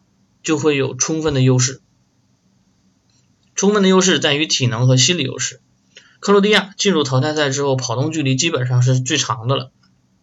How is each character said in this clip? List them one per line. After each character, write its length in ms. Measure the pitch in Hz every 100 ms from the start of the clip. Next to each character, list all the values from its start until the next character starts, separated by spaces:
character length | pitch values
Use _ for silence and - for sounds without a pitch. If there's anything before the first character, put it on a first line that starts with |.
| _ _ _ _
就 160 | - 156
会 180 | 156 143
有 200 | 131 127
充 260 | - 160
分 140 | 156 135
的 60 |
优 180 | 131 127
势。 220 | 127 - _ _ _ _ _ _ _ _ _ _ _ _ _ _ _ _ _ -
充 180 | 196
分 100 | 208
的 60 | 190
优 120 | 190
势 180 | 185 151
在 140 | 151
于 140 | 143 160
体 180 | - 123
能 220 | 110 127
和 100 | 127
心 220 | 131 175
理 40 |
优 140 | 135 -
势。 240 | - - _ _ _ - _ _
克 140 | -
罗 60 | 202
地 120 | 202
亚 240 | 208 196 -
进 160 | 202
入 100 | 170
淘 160 | 135 131
汰 140 | 151
赛 160 | 151 143
之 140 | 135
后， 120 | 143 127
跑 200 | 123 117
动 160 | 147
距 100 | 160
离 140 | 135 131
基 160 | 170
本 160 | 151 123
上 160 | 127
是 160 | 123 131
最 180 | 127 156
长 300 | - 110 113
的 80 | 135
了， 160 | 123 _ _ _ _ _